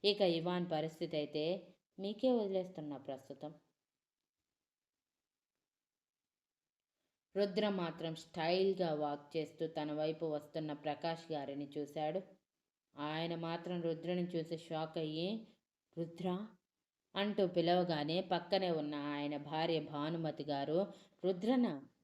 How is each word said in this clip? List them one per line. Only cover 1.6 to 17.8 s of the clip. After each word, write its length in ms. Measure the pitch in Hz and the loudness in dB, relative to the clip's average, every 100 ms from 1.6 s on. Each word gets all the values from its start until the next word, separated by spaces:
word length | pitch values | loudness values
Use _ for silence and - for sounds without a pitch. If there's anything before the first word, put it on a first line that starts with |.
| - - _ - | -6 -20 _ -6
మీకే 340 | 196 214 262 | -6 2 4
వదిలేస్తున్నా 680 | 240 202 190 180 185 151 135 | 4 2 0 -2 -8 -8 -8
ప్రస్తుతం. 540 | 135 131 - 135 151 160 _ _ _ _ _ _ _ _ _ _ _ _ _ _ _ _ _ _ _ _ _ _ _ _ _ _ _ _ _ _ _ _ _ _ _ _ _ | -8 -10 -10 -12 -12 -12 _ _ _ _ _ _ _ _ _ _ _ _ _ _ _ _ _ _ _ _ _ _ _ _ _ _ _ _ _ _ _ _ _ _ _ _ _
రుద్ర 340 | 190 202 190 208 | 2 2 4 2
మాత్రం 420 | 190 165 160 160 | 2 -2 -2 -6
స్టైల్‌గా 760 | 160 - 175 160 185 196 185 175 | -6 -8 -2 2 4 4 4 2
వాక్ 300 | 151 147 147 - | 2 0 -2 -4
చేస్తూ 360 | 165 151 - 160 | -4 -4 -4 -4
తన 260 | 160 151 | -2 -2
వైపు 320 | 151 156 160 165 | 0 0 0 -2
వస్తున్న 460 | 151 147 165 156 | -2 -4 -6 -6
ప్రకాష్ 520 | 147 156 143 170 165 - | -4 -4 -2 -2 -4 -4
గారిని 360 | 151 139 139 143 | -4 -4 -6 -6
చూశాడు. 520 | 151 143 156 151 180 - - _ _ _ _ _ 143 | -6 -4 -2 -2 -2 -6 -20 _ _ _ _ _ -6
ఆయన 380 | 147 156 170 | -4 -2 -2
మాత్రం 420 | 170 165 165 170 180 | -2 -2 -4 -2 -2
రుద్రని 440 | 165 160 165 180 175 | 0 -2 0 0 2
చూసి 300 | 170 160 160 | -2 -2 -6
షాక్ 400 | - 156 160 165 | -4 -4 -2 -2
అయ్యి, 300 | 156 156 175 220 - - _ _ _ - | -2 0 -2 -2 -8 -20 _ _ _ -6
"రుద్ర" 320 | 165 170 180 180 214 - _ _ _ _ _ | -6 -2 -2 -2 -4 -14 _ _ _ _ _
అంటూ 280 | 185 208 208 185 | -2 0 2 2
పిలవగానే 720 | 180 165 180 | 4 6 4